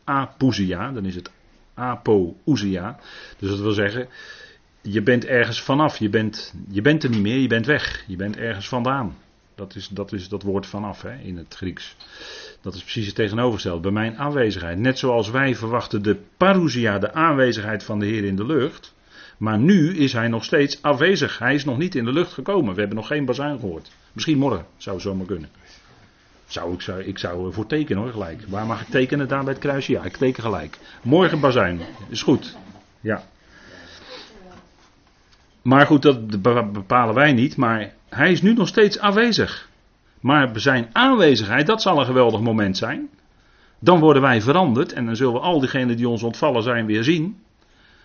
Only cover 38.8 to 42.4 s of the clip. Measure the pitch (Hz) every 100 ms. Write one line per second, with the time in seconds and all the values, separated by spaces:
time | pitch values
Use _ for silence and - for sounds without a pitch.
38.8 | 208 - 208 202 240 170 98 - - _
39.8 | _ _ _ _ 117 147 131 110 110 131
40.8 | 117 214 262 254 165 131 101 123 156 220
41.8 | 196 160 120 127 120 104